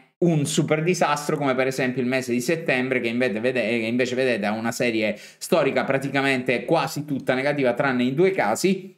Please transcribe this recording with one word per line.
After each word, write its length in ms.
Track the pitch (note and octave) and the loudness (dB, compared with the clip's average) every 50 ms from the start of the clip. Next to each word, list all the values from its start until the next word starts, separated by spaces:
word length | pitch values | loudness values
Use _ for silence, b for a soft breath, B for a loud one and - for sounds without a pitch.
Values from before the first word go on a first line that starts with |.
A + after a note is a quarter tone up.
| - _ _ - | -6 _ _ 0
un 260 | F3+ F3 E3 D#3 C#3 | 2 2 4 2 2
super 380 | - - - D3+ B2 D3+ D#3 D#3 | 0 0 0 0 2 0 0 2
disastro 540 | F3 F3+ - F3+ D3 D3 D3 - - D#3+ | 0 0 2 2 0 0 0 -2 -2 -2
come 180 | C#3 C#3+ C3+ B2+ | 0 0 0 0
per 100 | B2 C3 | 0 0
esempio 360 | C3 C3 - C3+ B2+ B2 C3+ | 0 0 0 -2 -2 0 -2
il 60 | B2 | -2
mese 240 | B2 C3 C3 B2 - | 0 0 -2 0 0
di 80 | A#2+ B2 | -2 0
settembre, 600 | B2 - E3+ D#3+ E3 - C3+ B2+ B2+ C3 C3 B2 | 0 0 -2 0 0 0 0 0 0 0 0 0
che 80 | A2 | 0
invece 320 | A#2 A#2 B2 C3 B2 G#2 A2 | -2 0 0 0 0 0 0
vede-, 220 | A2+ B2+ C3 B2+ | -2 -2 0 0
che 240 | A2 G#2+ A#2+ A#2 A2+ | 0 0 0 -2 -2
invece 280 | A2 A#2 B2 C3 A2+ B2 | 0 0 0 0 0 0
vedete 320 | B2 C3+ B2+ A#2+ G#2 G2+ | 0 0 0 0 0 0
ha 60 | G#2 | -2
una 200 | G#2+ A2+ A2+ A#2 | -2 -2 -2 -4
serie 460 | A#2 - C#3 A#2+ A2 A2 G#2+ G#2 G#2 | -2 -2 0 0 0 0 0 -2 -2
storica 680 | - - - - - - - - E3 C#3+ C#3 A#2 B2 A#2 | -6 -10 -20 -16 -14 -4 0 2 2 2 2 0 0 0
praticamente 800 | A#2+ C3+ C3+ C3+ C#3 B2+ C#3 C3+ C#3 C3+ B2+ B2 C3+ B2 A2+ - | 0 0 0 0 -2 -2 0 2 2 0 0 0 0 -2 -2 0
quasi 380 | - E3 - C#3 D3+ - D3 D3 | 0 0 0 0 -2 -4 -6 -6
tutta 300 | - C#3+ B2 - - C3 | -6 -6 -4 0 0 0
negativa 400 | B2+ C3+ D3 D3 C#3+ C3 B2 A2+ | 0 0 0 0 2 2 2 2
tranne 300 | - C#3 C#3 B2+ B2 B2 | 2 0 0 2 2 0
in 100 | B2 C3+ | 0 2
due 160 | D3+ F#3 F#3+ | 2 2 2
casi. 640 | F#3+ D#3+ A#2 G2+ A2+ - - F#3+ F#3+ F#3+ - - - | 2 2 0 0 0 2 2 2 2 0 -4 -10 -18